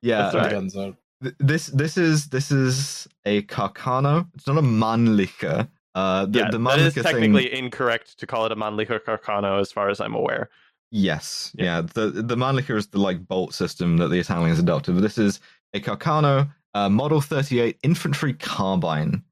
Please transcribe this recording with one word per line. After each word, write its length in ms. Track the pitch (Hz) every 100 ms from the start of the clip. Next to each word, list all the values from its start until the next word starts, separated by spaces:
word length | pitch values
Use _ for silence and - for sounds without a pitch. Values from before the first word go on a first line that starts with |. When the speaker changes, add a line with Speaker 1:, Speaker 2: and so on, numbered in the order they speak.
Speaker 1:
Yeah. 200 | 120 113
Speaker 2:
That's 120 | 101
right. 160 | 87 82
Speaker 3:
Gun 200 | 104 95
zone. 260 | 95 98 92 _ _
Speaker 1:
Th-, 120 | 131 -
this, 280 | 139 156 -
this 300 | 139 156 170
is, 300 | 165 156 147
this 220 | 131 139
is 560 | 139 131 127 139 - - _
a 180 | 104 104
Carcano. 840 | 101 - 101 - - 127 143 151 175
It's 120 | - -
not 100 | 143
a 40 |
Mannlicher. 1040 | 143 110 110 113 117 107 95 - 82 76 131 _ _
Uh, 320 | 92 95 92 98
the, 120 | 113
Speaker 2:
Yeah, 100 | 101
Speaker 1:
the 80 | 113
Speaker 2:
that 200 | 120 143
is 160 | 165
Speaker 1:
Mannlicher 80 | 143
Speaker 2:
technically 460 | 127 135 110 104 127
Speaker 1:
thing 140 | 131 127
Speaker 2:
incorrect 520 | - 123 117 - -
to 80 | 117
call 200 | 120 110
it 60 |
a 40 | 107
Mannlicher 420 | 107 107 107 113
Carcano, 600 | - 110 - 104 101 98
as 100 | 98
far 160 | - 101
as 100 | 101
I'm 140 | 104
aware. 340 | 113 107 - - _ _ _ _
Speaker 1:
Yes, 600 | 110 92 76 - - -
Speaker 2:
Yeah. 100 | -
Speaker 1:
yeah. 160 | 90 85
The, 280 | 82 - 110 76
the 120 | 113 120
Mannlicher 400 | 127 135 127 110
is 100 | 104
the, 100 | 101
like, 280 | 101 90 92
bolt 240 | 92 90
system 440 | - 90 - 87 82
that 100 | 85
the 100 | 87
Italians 400 | 87 87 82 82
adopted. 360 | 87 80 71
But 80 | 90
this 160 | 104 110
is 200 | 104 98 _ _ _
a 60 | 104
Carcano, 720 | 104 104 - 156 147 135 143 - _
uh, 140 | 104 101
Model 320 | 101 143 156
thirty-eight 580 | 139 151 139 123 120 -
infantry 500 | 139 175 170 143 147
carbine 920 | 123 - - 95 95 85 78 80 - -